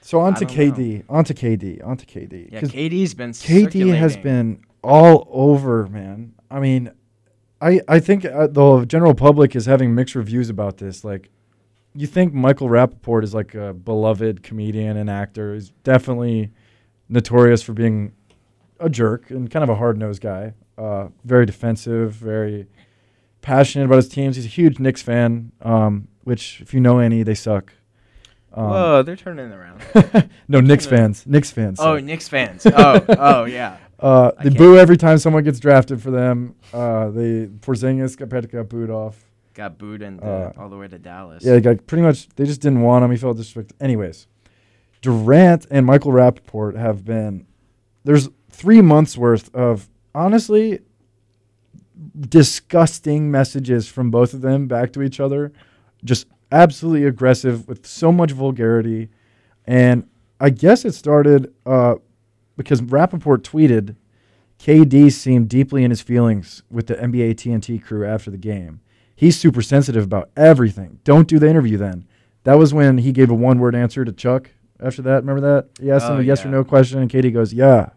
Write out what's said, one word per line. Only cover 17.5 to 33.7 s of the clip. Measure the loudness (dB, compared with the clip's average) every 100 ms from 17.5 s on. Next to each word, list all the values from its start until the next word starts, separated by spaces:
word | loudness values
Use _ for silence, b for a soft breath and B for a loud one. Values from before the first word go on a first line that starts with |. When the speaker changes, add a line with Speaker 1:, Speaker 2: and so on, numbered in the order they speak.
| 2
Speaker 1:
for | -2
being | -6 -4 -4 -8 _ _ _ _ _ _ _
a | -8
jerk | -2 -4 -4 _
and | -12 -8
kind | -6
of | -4
a |
hard-nosed | -2 -4 -4 -8 -10
guy. | -12 -12 -14 -20 _ -16
Uh, | -10 -10 -12 _
very | 0 2
defensive, | 2 -2 -8 -8 -6 -6 -6
very | -8 -10 -8 -8 -10 -16 _ _ _ _ _ _ _
passionate | -4 0 0 0
about | 2 2
his | 2
teams. | -4 -6 -6
He's | -10
a |
huge | 0 0 0
Knicks | -4 -6
fan, | -4 -2 -2 -4 -10 _
um, | -2 0 0 -2 -8 _
which, | -8 -8 -8 -20
if | -8
you | 0
know | 2 2
any, | 2 -2
they | -4
suck. | -6 -4 -6 -6 _ _ _ _ _ _ _ _
Um, | -10 -6
Speaker 2:
Whoa, | -2 2 2
they're | 0
turning | -6 -16 -16 -18
around. | -20 -20 -20 0
Speaker 1:
<laughs> | 4 4 2 0 b b
No, | 2
Knicks | 6 4 4
Speaker 2:
Turning | 2
Speaker 1:
fans. | 2 -2 -2
Knicks | 0 0
fans | -6 -8 -4
Speaker 2:
Oh, | -2 -2
Speaker 1:
suck. |
Speaker 2:
Knicks | -6 -14 -8
fans. | -6 -6 0 0
Oh, | 6 6 6 2
Speaker 1:
<laughs> | 2
Speaker 2:
oh, | 4 2
yeah. | 0 -8 -10